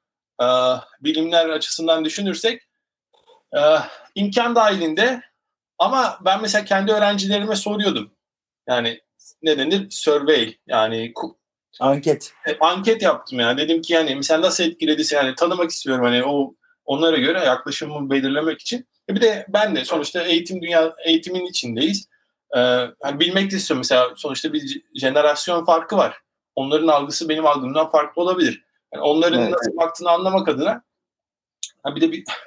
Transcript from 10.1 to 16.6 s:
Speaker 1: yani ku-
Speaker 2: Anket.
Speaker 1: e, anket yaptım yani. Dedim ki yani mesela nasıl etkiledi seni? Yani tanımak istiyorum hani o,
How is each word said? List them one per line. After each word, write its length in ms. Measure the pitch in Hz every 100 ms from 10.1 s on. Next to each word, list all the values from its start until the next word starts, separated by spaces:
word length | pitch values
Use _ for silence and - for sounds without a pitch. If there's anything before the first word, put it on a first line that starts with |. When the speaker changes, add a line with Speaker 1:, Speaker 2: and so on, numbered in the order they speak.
| 147 143 147 113 - -
Speaker 1:
yani 440 | 117 110 113 117 -
ku- 200 | - - _ _ _ -
Speaker 2:
Anket. 540 | 127 143 151 147 - _ 151
Speaker 1:
e, 100 | 151
anket 420 | 160 180 208 226
yaptım 380 | 190 - - 127
yani. 180 | 117 131
Dedim 240 | 151 165
ki 120 | 165
yani 220 | 165 156 135
mesela 260 | 139 160
nasıl 220 | 180 -
etkiledi 400 | 170 170 156 151
seni? 140 | 156 147
Yani 180 | 135 131
tanımak 340 | 170 180 170
istiyorum 360 | - 139 131 120
hani 200 | 123 131
o, 280 | 143 131 -